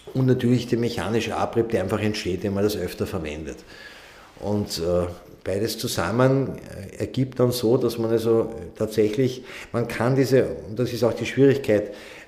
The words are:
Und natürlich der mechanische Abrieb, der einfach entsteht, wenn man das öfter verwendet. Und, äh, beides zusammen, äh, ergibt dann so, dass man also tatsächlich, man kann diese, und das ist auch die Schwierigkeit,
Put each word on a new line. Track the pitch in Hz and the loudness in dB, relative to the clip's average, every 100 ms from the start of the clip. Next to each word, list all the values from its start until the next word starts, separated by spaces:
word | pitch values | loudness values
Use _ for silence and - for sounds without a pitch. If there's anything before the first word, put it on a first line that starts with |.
| - | -6
Und | 131 127 | 0 2
natürlich | 127 120 123 - | 4 4 2 2
der | 113 | 0
mechanische | 120 - 87 113 - 85 | 0 -2 -2 -2 0 -2
Abrieb, | 101 117 113 | 0 0 0
der | 104 | 0
einfach | 98 107 | 0 0
entsteht, | 107 104 92 90 | -2 -2 -4 -2
wenn | 104 | -2
man | 98 | 0
das | 104 101 | 0 0
öfter | 90 - 95 | -6 -4 -6
verwendet. | 95 78 76 76 - - - - - - - - - | -4 -6 -8 -10 -14 -16 -20 -20 -20 -20 -20 -20 -10
Und, | 101 104 101 - | -4 -2 -2 -4
äh, | 85 87 87 87 - - | 0 0 0 -6 -18 -12
beides | - 98 110 - | -4 -2 -4 -4
zusammen, | 117 - - 117 131 135 135 - - - 101 | -6 -4 -2 2 4 4 0 -6 -12 -14 -12
äh, | - | -8
ergibt | 107 127 127 - | -6 -2 -2 2
dann | 123 | 2
so, | 120 110 131 | 2 2 4
dass | 120 113 | 2 0
man | 113 | 0
also | 113 113 113 - - 85 - | 2 4 2 2 -6 -10 -6
tatsächlich, | 107 - 107 135 127 - - - - | -2 2 2 2 0 -2 -14 -16 -6
man | 117 120 | -4 -2
kann | - 120 135 | 0 2 2
diese, | 120 127 - - - | 4 4 4 -2 -8
und | 110 | -4
das | 123 | -4
ist | 120 | 2
auch | 113 | 0
die | 113 113 | 0 -2
Schwierigkeit, | 131 139 123 - 104 - - - - | 6 6 6 4 2 2 -8 -16 -20